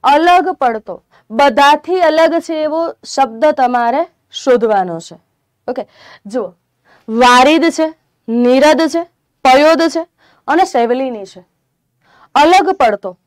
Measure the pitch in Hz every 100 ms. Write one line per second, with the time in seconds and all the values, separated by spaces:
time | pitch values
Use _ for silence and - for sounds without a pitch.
0 | 262 294 339 359 370 359 254 220 - 170
1 | _ _ _ 220 277 240 277 294 302 370
2 | 330 311 330 330 - 311 311 311 330 -
3 | - - 262 226 302 294 247 247 233 262
4 | 339 _ _ - - 247 226 202 180 165
5 | - 165 _ _ _ _ - 254 165 _
6 | - - 202 240 196 _ _ _ _ _
7 | - 220 240 247 269 320 330 - 320 320
8 | _ _ - 233 240 262 294 302 320 330
9 | 339 _ _ _ 262 262 302 320 330 330
10 | 339 _ _ _ - 311 381 262 233 247
11 | 262 226 196 185 180 _ _ _ _ _
12 | _ _ _ 254 302 370 392 381 240 202
13 | 190 180